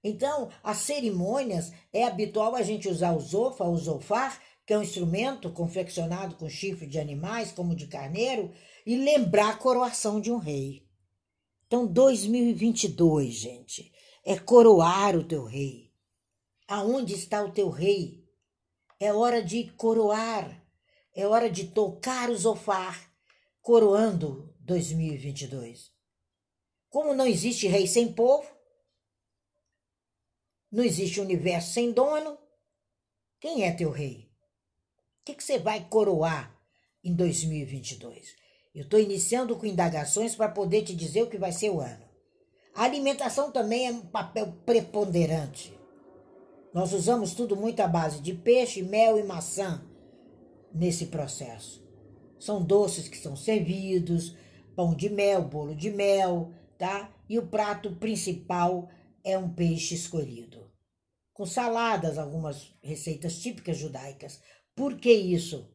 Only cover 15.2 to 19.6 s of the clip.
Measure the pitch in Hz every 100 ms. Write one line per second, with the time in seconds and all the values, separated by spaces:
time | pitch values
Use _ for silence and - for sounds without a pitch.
15.2 | 165 160 117 135 139 117 117 _ _ _
16.2 | _ _ _ _ - 202 202 262 214 190
17.2 | - 208 202 170 190 131 185 202 165 -
18.2 | _ _ _ _ _ _ _ _ 208 208
19.2 | 240 240 180 226